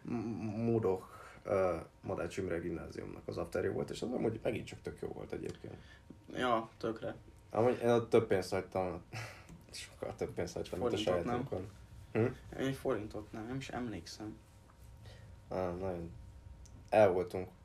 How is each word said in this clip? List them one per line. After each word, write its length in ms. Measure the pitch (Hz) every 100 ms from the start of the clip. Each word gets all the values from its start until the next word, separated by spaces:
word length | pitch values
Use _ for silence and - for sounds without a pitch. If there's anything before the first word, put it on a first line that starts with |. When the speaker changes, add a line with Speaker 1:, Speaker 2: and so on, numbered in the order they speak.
Speaker 1:
M-, 600 | - 120 107 110 110 107
Mudok, 440 | 117 113 101 92 - - - -
ö, 320 | - 98 92 82 85 -
Madács 360 | - 92 85 -
Imre 220 | 92 85
gimnáziumnak 640 | 87 82 76 - 98 - -
az 120 | -
afterje 340 | 85 90 98
volt, 180 | - -
és 120 | -
az 60 | 107
amúgy 260 | 123 113 110
megint 220 | 127 101 -
csak 140 | -
tök 160 | - 78
jó 60 | -
volt 240 | - -
egyébként. 440 | - - - - - - - - - - -
Speaker 2:
Ja, 340 | 127 113 113 -
tökre. 380 | 113 110 104 - - - -
Speaker 1:
Amúgy 280 | 107 120 110
én 60 | 117
ott 200 | 117 113
több 180 | 117 110
pénzt 240 | 98 90
hagytam, 500 | 98 - 95 90 87 - 113 113 -
<laughs> 340 | - - -
sokkal 440 | - - - - -
több 120 | 87
pénzt 200 | - 87
hagytam, 260 | 90 90 90
mint 140 | 120
a 40 | 101
Speaker 2:
Forintot 180 | 107 90
nem. 80 | 85
Speaker 1:
sajátunkon. 440 | - - 92 92 - - - -
Hm? 120 | 113 120 - - -
Speaker 2:
Egy 160 | 135 135
forintot 560 | 139 113 107 110 -
nem, 140 | 117 110
nem 100 | 135
is 120 | 131
emlékszem. 680 | - 123 92 - - 110 - - - - - - - - - - - -
Speaker 1:
Á, 60 | 92 92
nagyon. 400 | 87 95 87 85 - - - - - - - -
El 200 | 107 104
voltunk. 360 | 90 87 95 92 -